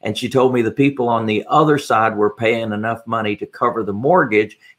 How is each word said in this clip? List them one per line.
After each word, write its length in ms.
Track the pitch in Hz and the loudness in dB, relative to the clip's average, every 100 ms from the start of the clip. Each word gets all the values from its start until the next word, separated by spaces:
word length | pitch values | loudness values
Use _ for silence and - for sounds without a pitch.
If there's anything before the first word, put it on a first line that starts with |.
And 160 | - 101 | -8 -6
she 120 | 120 | -2
told 220 | 135 127 | 2 2
me 120 | 123 | 2
the 80 | 110 | 0
people 380 | - 139 139 120 | 2 0 0 -2
on 180 | 117 110 | 0 0
the 180 | 107 - | -2 0
other 300 | 151 156 147 | 2 4 2
side 400 | - 113 110 104 | 0 0 0 2
were 160 | 104 | 0
paying 380 | - 113 117 110 | 0 0 0 -2
enough 340 | 104 110 117 - | -4 -4 -6 -6
money 300 | 113 107 101 | -4 -4 -6
to 100 | - | -8
cover 380 | - 123 113 | -2 -2 -2
the 100 | 104 | -4
mortgage, 640 | 101 127 139 131 107 107 - _ | -2 2 2 2 2 0 -4 _